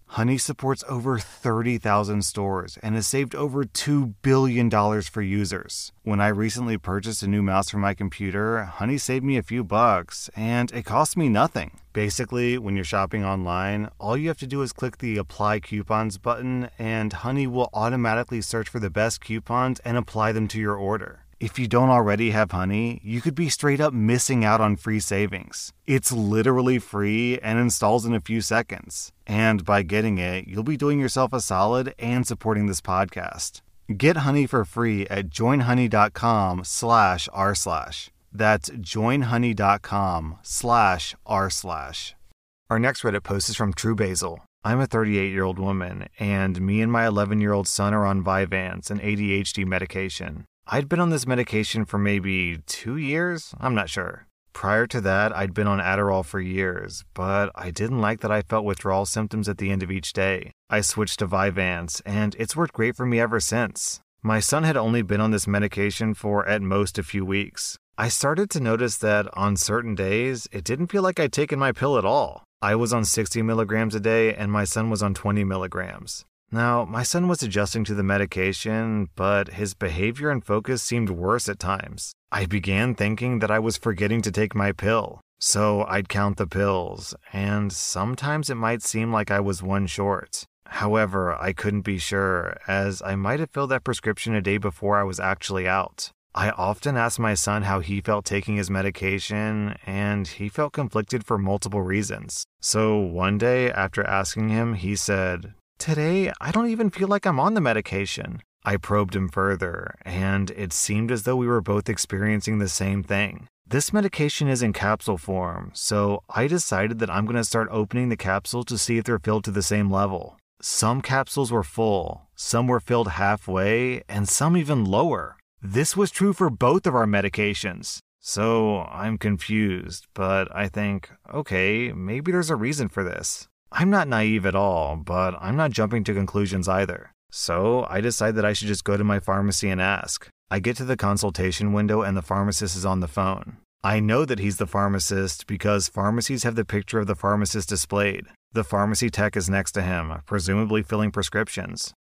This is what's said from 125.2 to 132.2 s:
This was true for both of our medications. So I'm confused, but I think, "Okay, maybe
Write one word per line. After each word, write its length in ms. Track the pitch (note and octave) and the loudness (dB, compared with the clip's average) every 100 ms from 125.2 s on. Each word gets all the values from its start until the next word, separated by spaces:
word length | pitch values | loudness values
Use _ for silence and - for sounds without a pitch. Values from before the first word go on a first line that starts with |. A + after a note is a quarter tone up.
| C2+ - _ _ | -4 -12 _ _
This 360 | G2 A2 D#3 F#3 | -4 0 2 2
was 140 | G3+ | 0
true 220 | - G3+ | 2 2
for 180 | F#3+ F3+ | 4 0
both 340 | A2 B2 F3+ F#3 | 2 4 4 4
of 80 | B2+ | 2
our 120 | A2 | 4
medications. 920 | G2+ G2 - G#2 G2+ G2+ F2 - - - _ | 2 2 0 0 0 -4 -6 -10 -12 -16 _
So 640 | - G2+ A2+ A2+ G#2+ G2+ D#2+ | -6 0 2 4 2 0 -4
I'm 260 | E2+ G#2+ A2 | -6 -4 -2
confused, 880 | G#2+ G2 - G#2+ G#2 F2+ - F#2 - | 0 0 0 0 2 0 -6 -12 -12
but 400 | - F#2+ G2 F#2+ F#2 | -4 0 2 0 -2
I 120 | G2 | -4
think, 420 | G#2+ G#2 G2 - - - | -2 -2 -4 -6 -18 -10
"Okay, 580 | D#3 D3 F#2 F#2+ A2 A#2+ | -8 -2 0 2 0 -2
maybe 380 | F2 F#2 A#2+ | -6 -6 -4